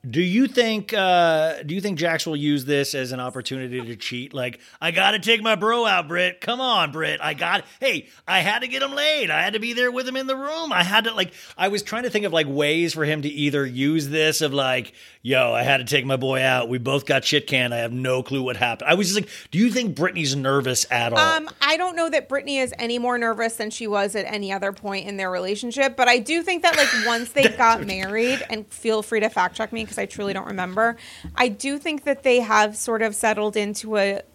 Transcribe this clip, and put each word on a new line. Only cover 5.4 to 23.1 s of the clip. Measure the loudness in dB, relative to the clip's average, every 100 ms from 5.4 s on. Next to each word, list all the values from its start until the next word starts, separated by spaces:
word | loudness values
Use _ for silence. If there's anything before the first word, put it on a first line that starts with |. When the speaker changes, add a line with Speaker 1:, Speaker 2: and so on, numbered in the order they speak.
Speaker 1:
my | 2 2
bro | 2 2
out, | 4 2 0
Britt. | 0 0 -2
Come | -6 -4
on, | 0 2 0
Britt. | -2 -4 -2
I | -4
got, | -4 0 -2 -2 -4
hey, | -2 -2 -6 -18 0
I | 0
had | 2 0
to | -2
get | -2
him | -2
laid. | 0 0 0 0
I | 0
had | 0
to | -2
be | -4
there | 0 0
with | 0 -4
him | -6
in | -4
the | -4
room. | -4 -6 -2
I | 0
had | 2 2
to," | 0
like, | -2 -4 -4 -20 -2
I | -2
was | -2
trying | -4 -4
to | -2
think | -2
of, | 0
like, | 0 0
ways | 0 2 2 0
for | 0
him | 0 0
to | -4
either | -2 0 0 -2
use | 0 2 2 0
this | 2 2 2
of, | 0
like, | 0 0 0 -4 -14 -20 -12
"Yo, | 0 2 4
I | 2
had | 2 2
to |
take | 2 0 2
my | 0
boy | 0 2
out. | 2 2 0
We | -2
both | 0 -2
got | 2 0
shit | 4 0 2
canned. | 0 2
I | 0
have | -2
no | -2 0 0
clue | 0 -2
what | -2 0
happened." | -2 0 2
I |
was | 2 4
just | 0
like, | -4 -12 -4
"Do | 2
you | 4
think | 4 -2 0
Brittany's | -2 0 -2 0
nervous | 2 2 2 -2 0
at | 0 2
all?" | 4
Speaker 2:
Um, | 4 2 -2 0
I | 2 2
don't | 0 -2
know | 0
that | 0 -2
Brittany | -6 -2 -2
is | -2 -4
any | -4 -2
more | -2